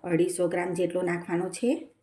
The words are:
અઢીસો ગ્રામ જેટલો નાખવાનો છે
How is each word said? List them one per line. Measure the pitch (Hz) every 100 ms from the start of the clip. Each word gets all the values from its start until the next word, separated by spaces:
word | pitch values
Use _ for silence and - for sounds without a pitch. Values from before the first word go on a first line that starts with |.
અઢીસો | 180 165 180 - 175
ગ્રામ | 180 180
જેટલો | 175 175 180
નાખવાનો | 180 175 175 175 185
છે | - 240 311 - _